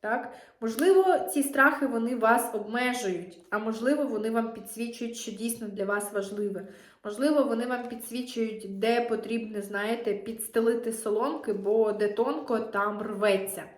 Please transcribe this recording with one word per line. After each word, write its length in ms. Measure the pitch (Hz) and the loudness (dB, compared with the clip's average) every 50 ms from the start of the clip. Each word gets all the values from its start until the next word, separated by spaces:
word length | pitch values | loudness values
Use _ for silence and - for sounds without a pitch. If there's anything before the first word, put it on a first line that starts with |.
Так? 320 | - 214 226 247 - - - - - - _ _ | -2 -2 -2 -2 -2 -8 -12 -16 -20 -20 _ _
Можливо, 580 | 226 226 220 - 311 370 381 381 381 370 349 - | -4 -4 0 4 6 8 8 8 8 8 6 4
ці 240 | - - - 294 | 4 0 0 0
страхи, 440 | 269 - - 269 269 285 285 - 285 | 0 0 4 6 6 6 6 4 -2
вони 300 | 247 233 233 226 233 254 | 0 0 0 0 0 0
вас 380 | 233 220 220 233 240 240 - - | 2 6 6 6 6 4 0 -4
обмежують, 840 | 208 208 208 220 240 247 247 240 226 220 190 180 170 175 - - - - - | -6 -6 -4 -2 0 0 0 0 -2 -2 -2 -4 -4 -6 -10 -16 -20 -10 -6
а 80 | - 214 | -4 -4
можливо, 460 | 220 220 220 220 233 262 294 294 285 | -2 -2 -4 0 2 2 2 4 2
вони 260 | 254 226 214 214 226 | -2 -2 -2 -2 0
вам 220 | 226 226 226 220 | 0 0 0 -2
підсвічують, 640 | 226 208 196 - - 220 233 233 233 - 240 226 226 | -6 -10 -12 -12 -8 -6 -6 -6 -6 -6 -8 -8 -6
що 160 | - - - | -8 -10 -10
дійсно 360 | 202 196 220 233 226 - 220 208 | -8 -6 -6 -6 -6 -6 -8 -10
для 160 | 196 196 196 | -6 -4 -2
вас 280 | 196 202 208 - - | -2 0 -2 -2 -2
важливе. 560 | - 202 196 - 208 208 208 202 196 202 196 - - - - - - _ _ | -4 -4 -4 -4 -4 -4 -4 -2 -4 -6 -8 -12 -16 -20 -20 -20 -20 _ _
Можливо, 400 | 214 208 226 269 302 302 294 262 | -10 -4 0 2 4 4 4 4
вони 220 | 226 226 226 247 | 2 2 -2 0
вам 220 | 247 254 240 233 226 | -2 -4 -4 -4 -8
підсвічують, 920 | 240 226 - - 226 247 247 - - 233 226 214 214 196 - 196 196 196 | -10 -10 -12 -10 -8 -8 -8 -6 -4 -4 -2 -2 -4 -8 -10 -10 -6 -2
де 220 | 214 226 233 240 | 2 2 4 2
потрібно, 600 | 240 233 226 214 - - 233 233 220 214 214 208 | 2 0 -2 -4 -2 -2 -4 -4 -4 -4 -8 -8
знаєте, 520 | 196 196 202 202 208 220 233 233 - 214 196 | -8 -6 -4 -4 -2 -2 -2 -2 0 -2 -2
підстелити 800 | 202 - 226 226 226 - - - 233 226 226 240 233 - 233 | -2 -4 -8 -8 -8 -10 -2 0 2 4 4 2 2 -2 -4
соломки, 600 | 226 220 - 220 208 220 247 285 320 311 - 226 | -6 -4 -2 0 0 2 0 0 -2 -4 -4 -4
бо 400 | 208 190 190 196 214 226 220 214 | -4 -2 0 2 4 4 4 4
де 160 | 202 202 214 202 | 4 2 0 0
тонко, 500 | 208 - 233 262 294 311 294 - 240 214 | 2 2 0 0 0 -4 -2 -2 -2 -2
там 440 | 220 - - 202 202 208 208 208 | -2 -2 -2 0 0 0 -2 -4
рветься. 600 | 208 202 208 190 208 208 196 190 190 190 - - - - - | -6 -6 -2 2 4 4 4 4 0 -4 -8 -10 -12 -14 -18